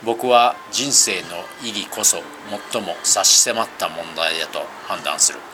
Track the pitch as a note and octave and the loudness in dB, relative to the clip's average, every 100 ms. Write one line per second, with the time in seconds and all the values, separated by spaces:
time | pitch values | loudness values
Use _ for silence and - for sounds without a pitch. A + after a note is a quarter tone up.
0 | A2 A#2 B2 A#2+ A#2+ - - A2 C#3 B2 | 0 0 6 6 6 2 -6 -4 2 2
1 | - F#2+ E2+ F2 F#2 - A#2+ G#2 F#2 - | 2 0 -4 -10 -10 -10 -8 -6 -6 0
2 | G#2 F2 - - - G2+ - A#2 G2 E2+ | 0 0 -4 -14 -10 -10 -4 -4 -4 -4
3 | - G#2 F#2+ - - A2+ A2+ - F2 D#2+ | 0 2 6 6 4 2 -2 -2 -6 -4
4 | E2 D#2+ E2 E2 D#2 C#2+ - - - F#2 | -10 -2 0 0 -4 -6 -8 -12 -8 -6
5 | D2+ D#2 - B1+ - | -4 2 0 0 -12